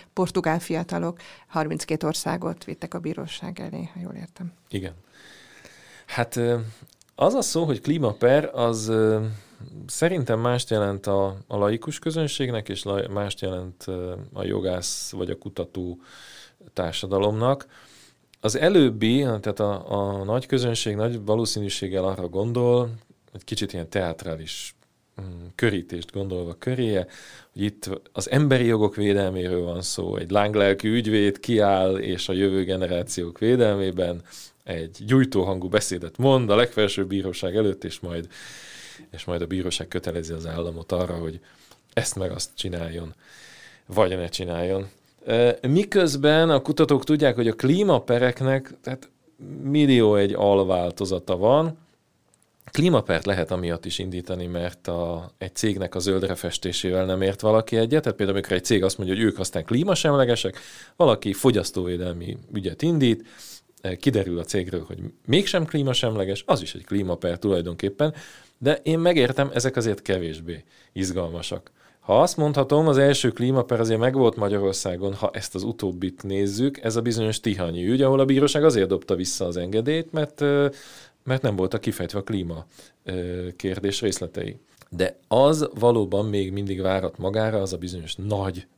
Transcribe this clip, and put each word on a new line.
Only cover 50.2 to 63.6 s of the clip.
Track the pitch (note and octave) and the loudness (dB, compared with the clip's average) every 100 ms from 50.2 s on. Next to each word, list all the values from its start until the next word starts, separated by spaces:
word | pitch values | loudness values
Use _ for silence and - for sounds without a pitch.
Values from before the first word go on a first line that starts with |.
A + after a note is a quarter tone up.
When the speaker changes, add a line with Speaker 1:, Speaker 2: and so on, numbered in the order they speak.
| G2+ | 4
Speaker 2:
alváltozata | G2+ G2+ G2 F#2 F2+ F2 - F#2+ F#2 - F2+ | 2 4 4 4 2 0 -4 -4 -4 -2 2
van. | G#2+ D3 D#3+ D#3+ _ _ _ _ _ _ _ _ - | 4 4 2 -4 _ _ _ _ _ _ _ _ -6
Klímapert | - F3+ C3+ - E2 G2 | 2 4 4 2 0 0
lehet | F#2 D#2+ | 0 0
amiatt | F2+ F2 E2 | -2 -2 -4
is | F2 - | -6 -8
indítani, | F#2 F2+ F2 F2+ F2 | -6 -8 -8 -8 -6
mert | F2 F2 - - | -6 -6 -8 -6
a, | E2+ E2+ E2+ F2+ _ | -4 -4 -6 -10 _
egy | F#2+ - | -12 -2
cégnek | A2 F#2+ F2+ | -2 -2 -4
a | F#2 | -2
zöldre | F#2+ F#2+ F#2 | 0 0 0
festésével | F2+ F2 - F2+ - F2+ F#2 | -4 -6 -6 -6 -4 -2 0
nem | F#2 F#2 | 0 0
ért | F#2+ G2 | 0 2
valaki | G#2+ A2 A2 A2+ | 4 4 2 0
egyet. | A2+ D3+ | 2 2
Tehát | B2 - | 0 0
például, | G2 G2 | 0 0
amikor | - F#2 | 0 -2
egy | |
cég | - G#2 | 2 2
azt | F#2 - | 2 0
mondja, | F#2 G2 | -2 0
hogy | |
ők | A2 F#2 | 0 0
aztán | F#2 F2+ | -4 -6
klímasemlegesek, | D#2+ B2 G3 F3 D#3 C#3 B2 A2+ F#2 - - - - - | -2 0 2 2 2 4 4 2 -2 -8 -16 -20 -18 4
valaki | D#3 G#2+ G#2 | 4 4 0
fogyasztóvédelmi | F#2+ C3 G#2+ - F#2+ F2+ F2 F2+ E2+ F2+ - - | 2 4 4 0 -4 -4 -4 -4 -6 -8 -10 -10
ügyet | G#2+ F#2 D#2+ | -6 -6 -2
indít, | E3 D#3+ B2+ A2 - - - - | 0 4 4 2 -2 -20 -20 -20